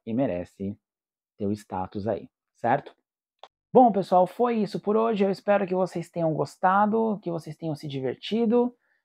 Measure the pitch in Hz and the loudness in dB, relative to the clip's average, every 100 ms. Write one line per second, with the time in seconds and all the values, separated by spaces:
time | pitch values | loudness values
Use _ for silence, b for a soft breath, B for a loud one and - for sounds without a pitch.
0 | - 113 135 87 87 - 98 104 _ _ | -6 -4 -2 -4 -8 -8 -10 -10 _ _
1 | _ _ _ _ 101 104 - 98 92 107 | _ _ _ _ -4 -4 -6 -8 -8 -6
2 | 101 104 - _ _ _ 117 139 - - | -4 -4 -8 _ _ _ -2 -2 -2 -20
3 | _ _ _ _ - _ _ - 247 196 | _ _ _ _ -20 _ _ 6 6 4
4 | 180 185 180 - 240 233 202 175 202 214 | 2 2 2 0 -2 0 -2 -4 -2 0
5 | 226 214 196 185 - 202 190 185 180 180 | 0 2 0 0 0 0 0 -2 -2 -4
6 | 165 175 160 151 143 - 185 190 214 220 | -8 -2 -2 0 -4 0 2 4 2 2
7 | 226 202 - 170 160 156 165 147 151 135 | -2 -2 -6 -8 -8 -10 -8 -8 -8 -6
8 | 131 - - 220 233 240 247 - _ _ | -4 -6 -4 0 2 2 0 -4 _ _